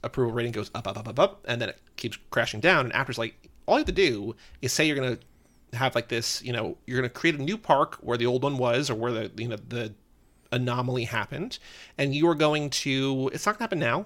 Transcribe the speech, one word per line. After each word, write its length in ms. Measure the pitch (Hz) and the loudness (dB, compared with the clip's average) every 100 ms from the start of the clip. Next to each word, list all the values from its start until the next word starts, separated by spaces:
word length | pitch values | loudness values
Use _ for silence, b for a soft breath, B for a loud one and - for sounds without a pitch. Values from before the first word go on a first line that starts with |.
approval 300 | 113 - 120 | -4 0 0
rating 200 | 120 117 | 0 -2
goes 180 | 107 104 | -4 -6
up, 140 | 113 98 | -6 -6
up, 80 | 101 | -6
up, 100 | 113 | -4
up, 120 | 123 | 2
up, 260 | 151 - - | 2 0 -6
and 140 | 117 | -4
then 80 | 113 | -4
it 100 | - _ - | -8 _ -10
keeps 200 | 117 - - | -10 -10 -4
crashing 300 | 120 113 107 | -2 0 2
down. 260 | 165 170 123 | 4 4 4
And 80 | |
after's 240 | 120 135 117 | 0 -2 -4
like, 320 | 117 - - - - | -6 -8 -20 -6 0
all 80 | |
you 60 | 240 | 2
have 60 | 311 | 2
to 40 | |
do 420 | - 175 107 107 - b b | 2 2 2 -4 -10 b b
is 100 | 123 | -2
say 140 | - 156 | 2 2
you're 100 | 139 | 2
gonna 220 | 127 117 - _ _ _ _ | -2 -4 -10 _ _ _ _
have, 200 | 117 131 | -2 0
like, 140 | 120 - | 0 -2
this, 340 | 117 110 - | -2 -2 -4
you 120 | 120 | -4
know, 240 | 120 98 - - | -4 -4 -6 -6
you're 100 | 127 | -2
gonna 120 | 123 | -2
create 240 | - 165 151 | 0 0 0
a 40 | |
new 160 | 139 220 | -2 -2
park 380 | - 143 156 - | 4 4 4 -2
where 160 | 113 120 | -4 0
the 80 | |
old 180 | 120 127 | 2 2
one 140 | 139 135 | 0 2
was, 320 | 127 120 139 | 2 2 0
or 60 | |
where 180 | 110 120 | -2 -2
the, 180 | 113 101 95 | -2 -4 -6
you 120 | 113 | -8
know, 100 | 107 117 | -8 -8
the 240 | 120 110 98 _ _ _ _ _ | -8 -8 -10 _ _ _ _ _
anomaly 520 | 127 123 123 127 127 | -2 0 0 0 -2
happened, 560 | 113 113 101 139 226 - B B B B | -2 -2 -2 -6 -8 -10 B B B B
and 160 | 139 | 0
you 140 | 143 170 | 4 4
are 80 | |
going 340 | 151 151 151 143 | 4 4 2 0
to, 600 | - 143 135 135 135 135 | -2 0 0 2 0 -2
it's 140 | - 202 | -2 -2
not 100 | 214 | -2
gonna 60 | |
happen 160 | 233 165 | -2 0
now, 260 | 123 143 | 0 0